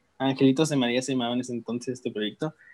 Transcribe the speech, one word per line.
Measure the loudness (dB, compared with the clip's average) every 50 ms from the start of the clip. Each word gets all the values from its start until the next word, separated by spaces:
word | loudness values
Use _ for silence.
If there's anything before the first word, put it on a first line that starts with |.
| _ _ _
Angelitos | -2 0 0 2 4 4 4 6 4 2 2
de | 2
María | 2 2 2 0 0 0
se | 0 -2
llamaba | -2 -2 0 -2
en | -2
ese | -4 -4 -6
entonces | -8 -6 -6 -6 -6 -6 -6 -8
este | -6 -8 -8
proyecto, | -4 -4 -4 -4 -4 -6 -6 -8 -8 _ -18 -20